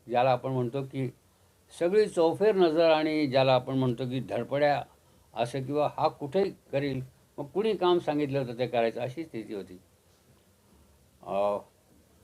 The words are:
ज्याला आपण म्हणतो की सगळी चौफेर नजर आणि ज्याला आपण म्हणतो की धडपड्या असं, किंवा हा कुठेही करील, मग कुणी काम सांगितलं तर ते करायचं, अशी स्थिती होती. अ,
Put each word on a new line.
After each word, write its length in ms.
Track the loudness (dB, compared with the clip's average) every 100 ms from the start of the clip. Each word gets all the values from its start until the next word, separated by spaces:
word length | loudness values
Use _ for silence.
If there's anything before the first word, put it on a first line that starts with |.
| -2
ज्याला 240 | 2 2
आपण 220 | 2 0
म्हणतो 300 | -2 -2 -4
की 280 | -6 -6 -6 -8 _ _ _ _ _ -4
सगळी 280 | 2 2 2
चौफेर 480 | 2 2 4 2
नजर 360 | 4 4 6 4
आणि 360 | 4 2 0 2
ज्याला 280 | 4 4
आपण 240 | 4 2 0
म्हणतो 300 | 0 -2 -4
की 120 | -6
धडपड्या 640 | -4 -6 -4 0 2 0 -4 _ _ _ _
असं, 280 | -6 -4 -4
किंवा 280 | -4 -2 -2 0
हा 120 | -4
कुठेही 420 | -4 -4 -2 -2 -6 -6
करील, 280 | -4 -4 -6 -8 _ _ -14
मग 60 |
कुणी 280 | -8 -2 -2
काम 260 | 0 2 2
सांगितलं 480 | 0 -2 -2 -2 -4
तर 120 | -4
ते 80 | -2
करायचं, 340 | 0 0 -2
अशी 240 | -8 -8
स्थिती 300 | -10 -10 -10
होती. 240 | -10 -10 -16 _ _ _ _ _ _ _ _ _ _ _ _ _ _
अ, 360 | -4 0 0 -2 -6 _ _ _ _ _